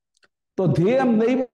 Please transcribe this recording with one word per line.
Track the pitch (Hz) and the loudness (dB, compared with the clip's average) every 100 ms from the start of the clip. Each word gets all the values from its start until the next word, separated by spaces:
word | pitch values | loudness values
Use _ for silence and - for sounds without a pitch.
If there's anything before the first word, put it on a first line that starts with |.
| _ _ _ _ _ - | _ _ _ _ _ -4
तो | 180 | -2
ध्येयम | 135 180 262 262 | 0 0 2 2
नैव | 220 226 262 254 | 0 0 -2 -4